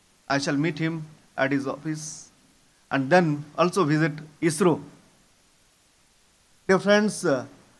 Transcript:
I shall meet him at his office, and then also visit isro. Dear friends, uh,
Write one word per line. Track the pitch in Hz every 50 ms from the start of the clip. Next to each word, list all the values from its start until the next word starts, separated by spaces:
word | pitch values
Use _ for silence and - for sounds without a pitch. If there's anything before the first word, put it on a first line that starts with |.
| _ _ _ _ _
I | - 135 139
shall | 139 170 143
meet | 139 151 170 156 -
him | 160 160 165 160 156 - - - _ _ _
at | - 135 135
his | 143 139 -
office, | 131 - - - 160 156 151 - - - - - - _ _ _ _ _ _ _ _ _ _ _ _
and | - 139 135 135
then | 165 185 180 156 147 143 147 - - -
also | 165 180 175 202 175
visit | 143 156 151 160 160 156 - - - - _
isro. | 160 170 160 - 202 175 147 - - - - - _ _ _ _ _ _ _ _ _ _ _ _ _ _ _ _ _ _ _ _ _ _ _ _ _ _ _ _ _ _ _ _ _
Dear | - 190 180
friends, | 180 202 208 208 214 208 208 - 180
uh, | 170 139 123 120 - - - - _ _